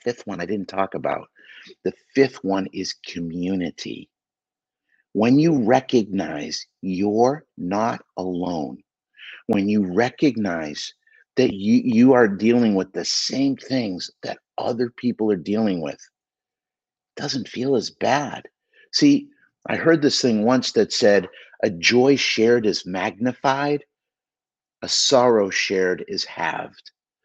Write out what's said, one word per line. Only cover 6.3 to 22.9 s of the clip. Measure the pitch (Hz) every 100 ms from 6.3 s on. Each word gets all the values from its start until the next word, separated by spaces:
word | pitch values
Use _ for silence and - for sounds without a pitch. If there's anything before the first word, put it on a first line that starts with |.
| 78 78 - - _
you're | 92 90 104 107 123 151 - -
not | 87 101 117 120 _ -
alone, | 92 87 87 85 65 65 _ _ _ _ - - -
when | 104 98
you | 107 92
recognize | 90 123 - 151 113 101 82 76 76 - - _ _ _ -
that | 127
you, | 101 101 123
you | 123 113 127
are | 123 113
dealing | 95 110 120 117
with | 98 92
the | 87
same | 85 - - 120 139 135
things | - 135 110 90 - -
that | - - _ -
other | - 120 123
people | - 123 107 110
are | 98
dealing | 80 104 110 90
with, | 76
it | - - _ _ _ _ _ _ _ _ _ _ -
doesn't | 143 135 -
feel | - 131
as | 127 87
bad. | - 107 139 135 - - _ _ _ _
See, | - 147 143 - _ _ _ -
I | 110
heard | 165 165
this | 139 -
thing | 127 110
once | 107 127 -
that | - 101
said, | - 107 101 92 - - -
"A | 113
joy | 85 82 120 131 135
shared | - - 113 120
is | 107 87
magnified, | 92